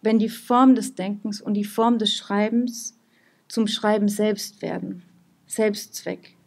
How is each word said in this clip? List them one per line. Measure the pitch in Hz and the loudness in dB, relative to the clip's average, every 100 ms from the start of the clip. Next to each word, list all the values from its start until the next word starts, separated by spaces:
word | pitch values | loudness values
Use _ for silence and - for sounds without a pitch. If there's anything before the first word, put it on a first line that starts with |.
wenn | 214 220 | 2 2
die | 220 | 2
Form | - - 240 262 240 | -4 0 6 6 6
des | 208 | 2
Denkens | - 185 208 214 208 | -6 -6 -6 -8 -8
und | - | -4
die | 208 | -2
Form | 208 - 226 240 | -2 0 2 2
des | 214 | 0
Schreibens | - - 202 214 233 240 - - _ _ _ _ _ _ | -2 -2 0 2 0 -2 -6 -14 _ _ _ _ _ _
zum | - 214 | -2 -2
Schreiben | - 214 214 202 | 0 0 2 0
selbst | 208 214 208 - - | 0 -2 -2 -6 -10
werden, | - 170 190 190 - _ _ _ _ | -8 -8 -8 -12 -16 _ _ _ _
Selbstzweck. | - 220 208 - - - 180 - _ | -2 -2 -2 -10 -12 -10 -12 -14 _